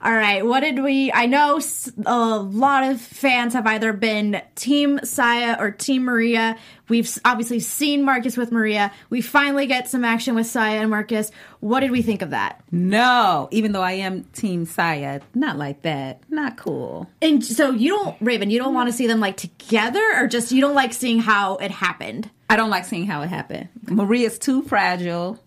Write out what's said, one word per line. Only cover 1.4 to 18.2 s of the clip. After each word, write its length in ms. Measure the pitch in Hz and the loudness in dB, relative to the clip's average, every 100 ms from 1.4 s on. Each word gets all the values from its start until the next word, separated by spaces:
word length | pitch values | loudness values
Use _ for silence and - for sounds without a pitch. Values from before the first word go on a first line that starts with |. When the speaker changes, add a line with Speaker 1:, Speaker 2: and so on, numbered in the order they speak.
| 294 285 | 4 2
Speaker 1:
s-, 300 | - - - - | -2 -8 -10 -6
a 320 | 208 240 226 220 | -2 0 2 0
lot 440 | 196 202 277 277 262 | -2 2 2 4 2
of 100 | 269 | -2
fans 540 | - - 269 247 240 | -8 -4 0 2 0
have 120 | 247 226 | 0 0
either 240 | 220 226 | 0 0
been 500 | 208 220 214 214 202 - - | 0 -2 0 0 -2 -6 -10
Team 420 | - 285 285 285 | 0 2 2 0
Saya 520 | - - 240 240 233 233 | -2 0 2 2 0 0
or 100 | 208 | -2
Team 340 | 202 - 262 | -4 -2 0
Maria. 540 | 254 240 233 233 226 226 - - _ | 2 2 2 2 0 -4 -12 -20 _
We've 160 | 233 233 | 0 0
s-, 140 | - | -2
obviously 360 | - 233 233 240 | -2 -2 -2 -4
seen 420 | - - 294 285 | -4 -2 0 2
Marcus 340 | 277 254 240 240 | 2 0 -2 -4
with 140 | 233 | -2
Maria. 400 | 233 214 208 202 - - | 0 0 0 -2 -4 -8
We 100 | 247 | -6
finally 460 | - 285 277 277 277 | 0 2 2 0 0
get 220 | 254 254 | -2 -2
some 160 | 254 | -2
action 300 | 240 226 233 | 0 0 0
with 140 | 226 226 | -2 -2
Saya 320 | 247 220 214 | 0 0 0
and 100 | 220 | 0
Marcus. 400 | 214 214 226 214 - - - | 0 0 -2 -4 -8 -20 -10
What 200 | 208 254 | -2 0
did 120 | 269 | 2
we 100 | 247 | 0
think 180 | 214 202 | 0 -2
of 100 | 175 | -2
that? 300 | 131 98 - _ | -4 -4 -6 _
Speaker 2:
No, 760 | 170 185 208 247 247 208 160 - | -2 2 4 4 4 4 2 0
even 180 | 220 214 | 0 0
though 100 | 196 | 0
I 100 | 185 | -2
am 320 | 190 190 185 | -2 -4 -6
Team 400 | - - 214 175 | -10 -6 -4 -2
Saya, 560 | 165 - 170 151 139 139 - 240 | -4 -2 0 0 -4 -8 -6 -2
not 200 | 294 147 | -2 -2
like 260 | 143 139 | -6 -4
that. 380 | 165 143 135 127 _ | -4 -4 -6 -12 _
Not 280 | 302 285 233 | -6 -6 -6
cool. 520 | - 139 127 160 175 _ | -8 -6 -6 -10 -12 _
Speaker 1:
And 220 | 320 294 | 2 2
so 260 | - 226 285 | 2 2 2
you 200 | 254 262 | 4 2
don't, 260 | 415 392 - | 2 -2 -2